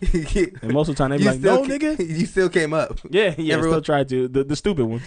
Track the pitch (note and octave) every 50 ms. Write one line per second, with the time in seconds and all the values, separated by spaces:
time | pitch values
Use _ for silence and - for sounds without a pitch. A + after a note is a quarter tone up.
0 | - - - F3 D#3 C3+ - G3+ F3 - - - - A2+ B2 D3 D#3 D#3+ C#3+ C#3
1 | C#3+ C3 C#3 C#3+ - - F#3 B2+ C3+ G3 - B3+ C#4 C4+ C4+ C#4+ D#4 D4+ D#4 -
2 | F#3 D#3+ D#3+ D#3+ G3+ - - F#3+ F#3+ F3 F3 F3+ D#3+ D3+ D#3 D#3+ C3+ - - -
3 | - - D3+ F#3+ A3 F#3+ D#3 D3 E3 D#3 D3+ D#3 D#3+ D#3+ E3 D#3+ D3+ - D3+ C#3+
4 | C3+ C3+ B2+ B2+ B2+ B2+ B2+ C3+ C#3 C#3 D3 - - G3+ G3+ D3 B2 A2 A2+ A#2+
5 | C3